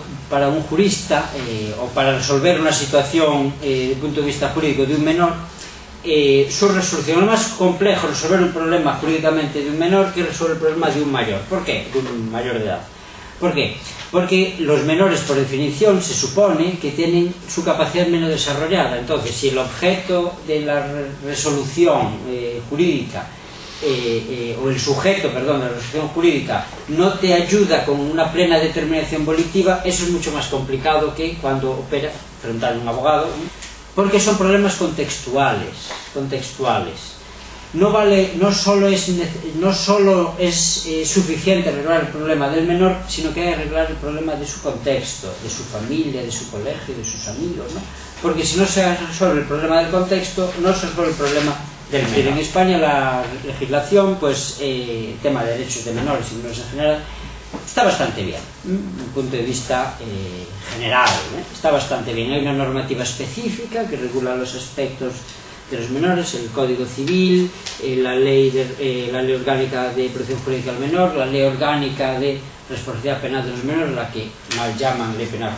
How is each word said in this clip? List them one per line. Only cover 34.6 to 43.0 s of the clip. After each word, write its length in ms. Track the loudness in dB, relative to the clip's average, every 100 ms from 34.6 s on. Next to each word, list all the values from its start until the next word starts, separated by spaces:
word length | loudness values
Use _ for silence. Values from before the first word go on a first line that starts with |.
| 4 2
contextuales, 1160 | -2 -2 -4 -4 -2 0 2 0 -4 -10 -12 -12 -8
contextuales. 1040 | -6 -4 -6 -8 -4 0 0 -2 -10 -14 -16 -18 -18 -16 -16 -8
No 180 | 2 4
vale, 400 | 6 6 6 4 2
no 100 | 2
solo 380 | 4 4 4 6
es 220 | 4 2
nece-, 440 | 0 -2 -4 -6 0
no 140 | 0
solo 600 | 2 2 6 6 6 2 0
es, 460 | 0 2 0 0 -2
eh, 200 | -2 2
suficiente 600 | 2 2 0 2 2 2
arreglar 320 | -2 2 2
el 80 | 0
problema 400 | -4 0 0 2
del 180 | 2 2
menor, 300 | 4 4 2